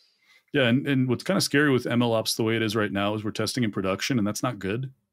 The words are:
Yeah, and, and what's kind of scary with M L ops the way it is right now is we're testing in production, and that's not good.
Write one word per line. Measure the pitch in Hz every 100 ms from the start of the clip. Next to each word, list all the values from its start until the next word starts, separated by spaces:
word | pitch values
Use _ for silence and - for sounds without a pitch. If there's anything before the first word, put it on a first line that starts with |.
| _ _ _ _ _
Yeah, | 147 123
and, | 127 147
and | 135 127
what's | 117
kind | - 190
of |
scary | - 143 147
with | 127 -
M | 120
L | 120
ops | 113 110 -
the |
way | 110 113
it |
is | 110
right | 110 104
now | 98 101
is | 107
we're | 104
testing | - 107 -
in | 113
production, | 101 95 98 - 127
and | 98
that's | -
not | 127 107
good. | 95 113 135 - _